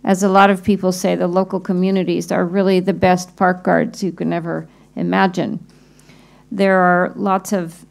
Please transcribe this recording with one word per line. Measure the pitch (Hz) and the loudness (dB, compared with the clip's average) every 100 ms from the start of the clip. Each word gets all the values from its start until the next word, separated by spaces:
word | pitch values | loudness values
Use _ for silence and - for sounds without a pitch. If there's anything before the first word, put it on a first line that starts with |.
As | - 185 | -2 2
a | 196 | 4
lot | 196 196 | 4 4
of | 185 | 2
people | 208 196 185 | 0 0 0
say, | 180 185 175 | -2 -2 0
the | 180 | 0
local | 180 190 190 | 0 -2 -4
communities | 185 180 190 190 175 170 175 | -4 -2 0 0 0 -2 -2
are | 185 | -2
really | 175 196 190 185 | -2 0 2 2
the | 185 | 0
best | 170 185 180 180 - | 0 2 2 -2 -2
park | 185 185 | 0 0
guards | 190 170 - - | 0 0 0 -4
you | 190 | -8
can | 170 165 | -6 -4
ever | 170 165 160 160 - _ - | -4 -6 -8 -10 -18 _ -8
imagine. | 175 190 190 185 131 - - - _ _ - - - - - | -2 2 0 0 -4 -6 -12 -20 _ _ -20 -20 -20 -20 -10
There | 196 196 190 | 0 2 4
are | 180 175 185 - | 4 4 0 -4
lots | 202 190 - | -2 -2 -2
of | 202 165 - - | -4 -4 -12 -20